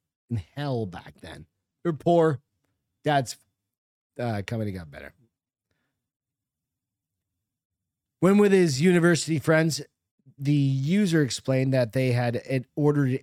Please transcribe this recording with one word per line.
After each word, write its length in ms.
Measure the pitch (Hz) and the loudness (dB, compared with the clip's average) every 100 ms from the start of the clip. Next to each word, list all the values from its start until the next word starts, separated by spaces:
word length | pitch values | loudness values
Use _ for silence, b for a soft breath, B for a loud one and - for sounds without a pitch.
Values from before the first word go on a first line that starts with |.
| _ _ - | _ _ -10
in 80 | 117 - - | -10 -8 -10
hell 300 | 147 123 101 | -6 -6 -6
back 340 | 85 - - | -12 -20 -20
then." 280 | 80 76 - _ _ _ | -20 -20 -20 _ _ _
They're 80 | 175 | -8
poor. 480 | 147 170 170 160 135 _ _ _ _ _ _ | -4 0 2 2 0 _ _ _ _ _ _
Dad's, 320 | 151 143 127 - _ _ _ _ _ _ _ - | -2 0 -2 -10 _ _ _ _ _ _ _ -10
uh, 240 | 120 104 95 | -6 -6 -6
company 240 | 117 104 | -6 -6
got 180 | 92 80 | -8 -14
better. 240 | 71 71 - 120 _ _ _ _ _ _ _ _ _ _ _ _ _ _ _ _ _ _ _ _ _ _ _ _ _ _ _ _ _ | -18 -20 -20 _ _ _ _ _ _ _ _ _ _ _ _ _ _ _ _ _ _ _ _ _ _ _ _ _ _ _ _ _ _
When 160 | 175 202 | 4 4
with 160 | 208 | 6
his 260 | 190 175 131 | 4 4 2
university 600 | 180 175 170 165 - 160 | 2 4 4 2 -2 -2
friends, 420 | - 160 165 139 - _ _ _ _ - | 2 2 2 -4 -10 _ _ _ _ -6
the 100 | 139 | 0
user 680 | 147 139 135 143 196 202 160 | 2 2 0 0 0 2 0
explained 520 | 131 - - 131 135 | 0 -4 -2 0 0
that 200 | 131 117 | 0 0
they 180 | 131 131 | -2 0
had, 300 | 123 120 117 - | 0 -2 -4 -4
had 160 | 131 - - | -6 -6 -2
ordered 460 | 147 147 135 131 | 0 2 0 -4